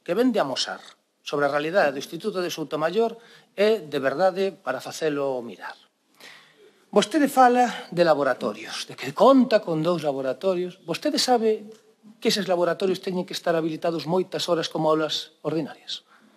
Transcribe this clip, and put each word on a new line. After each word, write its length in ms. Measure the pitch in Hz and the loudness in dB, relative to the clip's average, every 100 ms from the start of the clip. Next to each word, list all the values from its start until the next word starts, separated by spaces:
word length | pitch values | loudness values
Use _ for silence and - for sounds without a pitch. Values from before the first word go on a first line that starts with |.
| - | -4
que 80 | |
vén 160 | 185 254 | 0 2
de 80 | 208 | 2
amosar 400 | 143 - - 92 - - _ _ - | 0 -2 -6 -8 -14 -20 _ _ -6
sobre 240 | 147 143 | 0 0
a 0 | |
realidade 400 | 147 156 196 151 | 0 0 2 2
do 80 | 135 | 0
Instituto 400 | - 165 214 185 | -8 -8 -6 -4
de 160 | 175 | -4
Soutomaior 640 | 160 147 151 160 196 226 220 - - _ - | -6 -6 -4 -2 0 -2 -4 -16 -20 _ 0
é, 240 | 208 220 | 2 2
de 160 | 156 143 | -2 -4
verdade, 560 | 131 139 190 180 196 | -2 2 2 2 -2
para 240 | 170 127 127 | -4 -6 -6
facelo 640 | 131 - 160 147 139 127 | -8 -4 -4 -2 -2 -4
mirar. 320 | 117 90 - - _ _ _ _ - - - _ - _ _ | -6 -12 -16 -16 _ _ _ _ -20 -20 -20 _ -20 _ _
Vostede 320 | - - 320 | 0 2 2
fala 640 | 277 262 247 247 240 - - | 2 6 6 6 2 -2 -6
de 160 | 170 | 2
laboratorios, 800 | 170 143 131 123 120 104 - - | 4 4 2 0 -4 -6 -10 -12
de 80 | - | -12
que 240 | - 131 - | -10 -8 4
conta 480 | 220 269 240 214 | 6 8 6 2
con 160 | 185 160 | 2 0
dous 240 | 160 175 | 0 0
laboratorios. 720 | 147 135 131 127 190 180 180 - | -2 -2 -4 -2 -2 -2 -4 -8
Vostede 320 | 156 160 302 277 | -8 -4 -2 0
sabe 480 | - 247 220 214 214 - _ _ - - | 2 4 4 0 -4 -20 _ _ -20 -4
que 80 | 226 | 0
eses 160 | 214 | 0
laboratorios 560 | 180 175 170 165 196 180 | 0 2 2 0 0 -2
teñen 240 | - 180 | -2 -4
que 80 | 180 | -4
estar 240 | 175 180 165 | -4 -2 0
habilitados 480 | 160 156 175 165 | -2 -2 -4 -4
moitas 400 | 147 185 180 156 143 | 0 0 0 -4 -2
horas 160 | 165 151 | -2 -2
como 240 | 160 156 | -2 0
aulas 400 | 156 156 - - _ | 2 0 -4 -8 _
ordinarias? 640 | 151 160 143 - - - - _ _ | -6 -4 -6 -10 -14 -14 -14 _ _